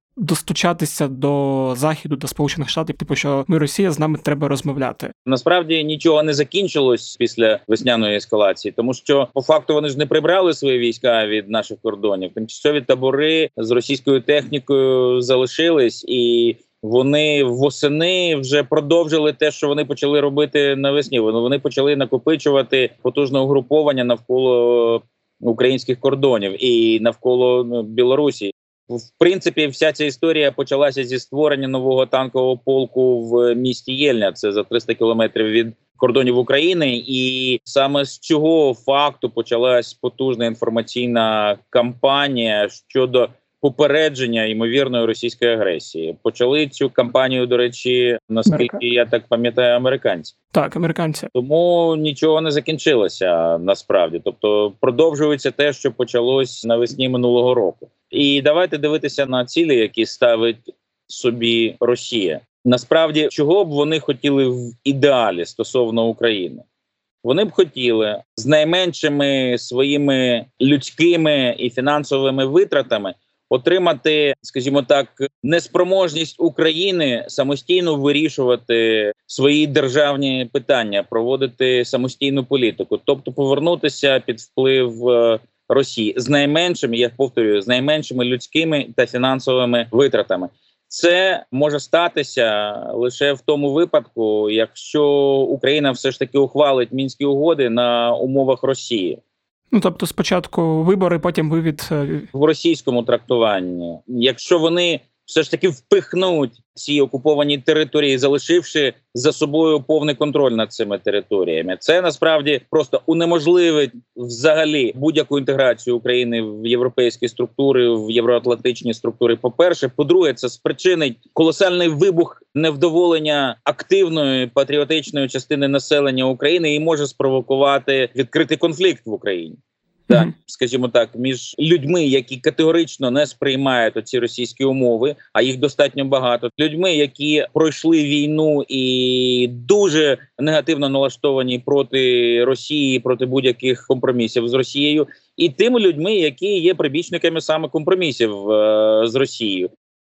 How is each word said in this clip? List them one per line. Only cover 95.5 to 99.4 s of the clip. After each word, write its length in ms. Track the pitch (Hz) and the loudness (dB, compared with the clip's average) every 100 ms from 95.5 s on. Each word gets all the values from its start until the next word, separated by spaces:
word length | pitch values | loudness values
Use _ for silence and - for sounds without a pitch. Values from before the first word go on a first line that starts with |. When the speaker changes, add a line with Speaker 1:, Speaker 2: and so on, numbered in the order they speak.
Speaker 2:
Україна 400 | 139 135 151 139 | 0 0 0 0
все 200 | 120 135 | -2 -4
ж 80 | - | -4
таки 200 | 123 139 | -2 0
ухвалить 540 | 135 143 143 131 117 | 0 2 2 2 0
Мінські 320 | 131 135 - | -4 -6 -4
угоди 460 | 143 139 160 151 120 | -2 2 2 2 0
на 440 | 120 120 120 117 | 0 0 2 0
умовах 480 | 120 131 135 131 127 | -2 0 0 0 0
Росії. 560 | 135 135 - 113 87 - _ _ | -2 -4 -4 -4 -2 -6 _ _